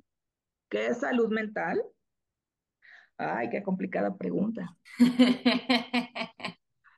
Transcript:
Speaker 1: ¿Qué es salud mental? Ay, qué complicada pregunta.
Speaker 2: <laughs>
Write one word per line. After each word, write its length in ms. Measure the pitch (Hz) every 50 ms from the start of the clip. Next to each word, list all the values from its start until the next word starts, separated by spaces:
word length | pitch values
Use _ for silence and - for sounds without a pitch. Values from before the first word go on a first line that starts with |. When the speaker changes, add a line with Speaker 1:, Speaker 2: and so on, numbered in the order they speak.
| _ _ _ _ _ _ _ _ _ _ _ _ _ _
Speaker 1:
¿Qué 160 | - 208 220
es 140 | 233 240 240
salud 300 | 277 277 254 247 226 208
mental? 520 | 220 220 220 214 214 - 165 170 - 403 494 - - _ _ _ _ _ _ _ _ _ _ _ _ _ _ _ _ _ _ - - - - _ _ -
Ay, 320 | 156 156 165 208 240 -
qué 120 | - 202
complicada 540 | - 190 190 185 196 190 - - - 101 196
pregunta. 580 | - 190 180 175 - 196 220 226 - 180 - - _ _ - - -
Speaker 2:
<laughs> 1600 | 240 240 - - 254 247 247 - - 247 220 247 - - 254 233 - - - 247 247 - - 208 - - - - - - - - _ _ _ _ _ _ _